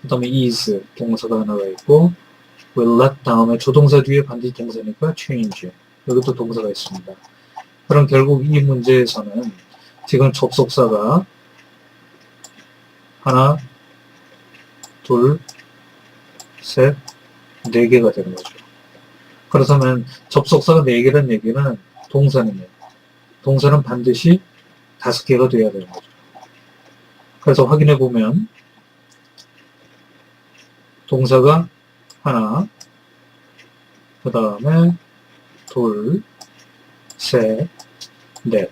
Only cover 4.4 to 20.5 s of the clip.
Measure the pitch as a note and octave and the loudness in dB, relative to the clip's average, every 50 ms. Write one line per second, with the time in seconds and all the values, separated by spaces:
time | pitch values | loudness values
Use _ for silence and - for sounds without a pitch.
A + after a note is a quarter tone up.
4.4 | A#2+ B2 B2 - A#2 A#2 A2 A2+ G#2+ G#2+ A2 _ D#3 E3 E3 - - - C3+ A#2+ | -10 -10 -10 -10 -14 -12 -12 -12 -12 -12 -8 _ -6 -6 -6 -8 -8 -8 -6 -6
5.4 | A2+ G#2 F#2+ - - F2+ - _ _ _ _ _ _ - B2 B2+ B2+ C3 B2 B2 | -6 -6 -8 -12 -16 -18 -18 _ _ _ _ _ _ -2 -2 -2 0 -2 -6 -6
6.4 | A#2 A2+ A2+ A2+ G#2+ G#2 G2+ - - - G2 F#2 F2+ F#2+ F#2+ _ _ _ _ _ | -8 -8 -8 -8 -8 -8 -8 -10 -14 -14 -16 -16 -18 -18 -20 _ _ _ _ _
7.4 | _ _ _ - - _ _ _ _ - D3+ D3 C#3+ C#3 C#3 C3+ C3+ C#3+ C#3+ C3 | _ _ _ -20 -20 _ _ _ _ 0 2 2 2 4 2 2 2 2 0 0
8.4 | C#3 D3 D3+ D3 C#3 C3+ C3+ B2 A#2 B2+ C3 B2+ B2 A#2+ - A2 G#2 G#2 G2+ A#2 | 0 0 0 2 2 0 0 0 2 2 4 4 2 0 -4 -10 -10 -8 -10 -8
9.4 | - G#2+ F#2+ - _ _ _ _ _ _ _ _ - - - B2+ C#3 C3 - - | -8 -8 -14 -14 _ _ _ _ _ _ _ _ -6 -4 0 2 2 2 2 -2
10.4 | C#3 B2 - - B2+ B2+ - C#3 B2 A2+ A2 G#2 G#2+ A#2 D3 F#3 F#3+ _ _ _ | -6 -2 0 -2 -2 -2 0 0 0 0 0 -2 -2 0 0 0 -2 _ _ _
11.4 | _ _ _ _ _ _ _ _ _ _ _ _ _ _ _ _ _ _ _ _ | _ _ _ _ _ _ _ _ _ _ _ _ _ _ _ _ _ _ _ _
12.4 | - - _ _ _ _ _ _ _ _ _ _ _ _ _ _ - C3+ C3 B2+ | -20 -20 _ _ _ _ _ _ _ _ _ _ _ _ _ _ -4 0 2 2
13.4 | C3 C#3+ D3+ - - - _ _ _ _ _ _ _ _ _ _ _ _ _ _ | 4 2 2 -2 -6 -16 _ _ _ _ _ _ _ _ _ _ _ _ _ _
14.4 | _ _ _ - _ _ _ _ - _ _ _ _ - B2+ A#2+ B2 C#3 D3+ E3 | _ _ _ -20 _ _ _ _ -20 _ _ _ _ -2 0 2 2 2 0 -2
15.4 | - - - - _ _ _ _ _ _ _ _ _ _ _ _ _ _ _ - | -8 -18 -20 -20 _ _ _ _ _ _ _ _ _ _ _ _ _ _ _ -20
16.4 | - _ _ - - - - C#3 B2+ C#3 C#3+ - - - _ _ _ _ _ _ | -20 _ _ -20 -18 -8 0 2 2 2 2 -4 -14 -20 _ _ _ _ _ _
17.4 | _ _ _ _ - A#2 A2+ A#2 A#2+ A#2 B2+ B2 A2+ G#2+ - - F2+ F2+ - - | _ _ _ _ -14 -4 0 0 2 4 4 4 4 2 -2 -2 -10 -10 -12 -14
18.4 | - - - - _ _ _ _ _ _ _ _ _ _ _ _ _ _ _ _ | -16 -20 -20 -20 _ _ _ _ _ _ _ _ _ _ _ _ _ _ _ _
19.4 | _ _ - C3+ C3 C#3 C#3+ C#3 C3 B2+ B2+ A#2+ A#2 - - - _ _ - D3 | _ _ 0 0 2 4 2 2 2 0 0 -2 -6 -10 -18 -20 _ _ -2 -2
20.4 | C#3 - | 0 2